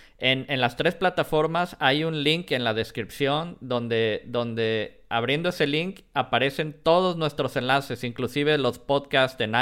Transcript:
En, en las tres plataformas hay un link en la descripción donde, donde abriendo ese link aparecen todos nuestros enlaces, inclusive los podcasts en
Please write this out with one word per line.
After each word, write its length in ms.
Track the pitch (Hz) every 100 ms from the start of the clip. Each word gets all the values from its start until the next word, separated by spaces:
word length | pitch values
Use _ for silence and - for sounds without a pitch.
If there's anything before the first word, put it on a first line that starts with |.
| - _
En, 260 | 131 131 131
en 140 | 135
las 160 | 123 -
tres 180 | 151 180
plataformas 800 | 185 180 156 156 160 165 180 -
hay 260 | 139 143 160
un 180 | 156
link 280 | 143 165 180
en 120 | 131
la 100 | 120
descripción 840 | 110 107 - 101 - 139 147 170 -
donde, 640 | 127 123 120 113 113 107 -
donde 760 | 120 120 113 113 110 104 - -
abriendo 400 | 117 117 147 175
ese 180 | 180 147
link 340 | 151 180 190 -
aparecen 580 | 143 123 120 135 139 156
todos 460 | 147 - 170 185 170
nuestros 400 | 156 151 131 139
enlaces, 480 | 123 139 135 120 123
inclusive 520 | 117 120 147 147 147
los 220 | 127 117
podcasts 640 | - 139 139 139 131 -
en 120 | 110 113